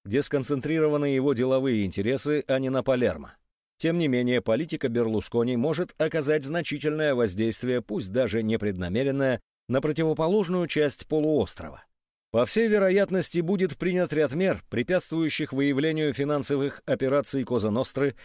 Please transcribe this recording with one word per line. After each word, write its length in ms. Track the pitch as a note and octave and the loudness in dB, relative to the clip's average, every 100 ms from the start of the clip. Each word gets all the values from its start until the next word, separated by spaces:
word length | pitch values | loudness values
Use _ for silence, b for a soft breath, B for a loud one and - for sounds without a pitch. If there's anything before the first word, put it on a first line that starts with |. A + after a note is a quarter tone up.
где 180 | G2 B2 | -4 -2
сконцентрированы 840 | C#3 C#3+ B2+ C#3+ D3 D#3+ D#3 D3 C#3+ | 0 -2 -2 -4 -2 2 2 2 0
его 280 | C3+ C#3 | 2 2
деловые 520 | A#2 B2+ C3 C3+ A2+ G2 | 2 2 2 2 0 0
интересы, 580 | G2+ G2+ C3+ C#3+ D3 - | -2 -2 0 0 -2 0
а 100 | C3+ | 0
не 100 | C3 | 0
на 140 | C3 | -2
Палермо. 540 | B2 B2+ A2+ D#2+ - - _ _ _ - | 0 2 2 0 -10 -20 _ _ _ -4
Тем 200 | D#3+ E3+ | -2 0
не 80 | D#3 | 2
менее, 340 | B2 B2 B2 | 2 2 0
политика 460 | A2+ A2+ D#3+ D#3 B2+ | 2 0 0 -4 -2
Берлускони 680 | A#2 A2+ A2 - A#2+ A#2 B2 | 0 0 0 0 0 0 0
может 380 | C#3 D#3 F3+ - | 0 0 -4 -2
оказать 440 | D#3 D#3+ C#3 D3+ | -2 0 0 0
значительное 720 | C3+ E3+ - C#3+ D3 D#3 D3+ | 0 -4 -4 -4 -2 0 0
воздействие, 680 | B2 A2+ F2+ A2+ G#2+ B2 B2 | 2 0 0 -2 -2 -2 -2
пусть 280 | - D#3+ G2 | -2 -6 -4
даже 300 | A2 A#2+ A2 | 0 0 0
непреднамеренное, 960 | A2 A2 G#2 F2+ F2+ G#2 C3+ C#3 C3+ B2 _ _ - | 0 0 -2 -4 -2 -2 0 0 0 -2 _ _ -4
на 120 | B2+ | -2
противоположную 840 | D3+ D#3 D#3+ D3+ D#3+ G#3 E3+ F3+ E3+ | 0 0 0 0 0 0 0 -2 -2
часть 400 | D#3+ D3 - - | 0 0 0 -2
полуострова. 800 | D#3 D3+ D3 G#2 - - - - _ _ _ _ | 0 2 2 0 -4 -14 -14 -20 _ _ _ _
По 140 | A#2 B2 | 0 2
всей 240 | G#3+ A3+ | 2 4
вероятности, 680 | G#3 F#3+ F#3+ F#3+ F#3 D3 E3 | 4 4 4 2 0 0 -2
будет 380 | E3 G3 F#3 C#3+ | 0 0 0 -2
принят 340 | E3+ F3+ F3 | -2 0 0
ряд 200 | D3+ C#3+ | 0 0
мер, 300 | D3 F#3+ A#2 - | 0 0 -2 -4
препятствующих 840 | G#2+ B2 F3+ - D#3+ D#3 - D3+ | -4 0 0 0 0 0 -2 -4
выявлению 580 | C3+ C#3+ C3+ D#3+ D#3 D3+ | 0 0 2 0 0 -2
финансовых 720 | B2+ C#3+ D3 B2+ C#3+ C#3 - - | -2 -2 0 0 0 -2 -4 -4
операций 560 | B2+ C3 C#3+ - C#3 | -2 2 0 0 -2
Коза 260 | A#2+ A#2+ G#2+ | 0 0 0
Ностры, 460 | G#2+ C3 C3+ C#3 - | 0 -2 -2 -2 -2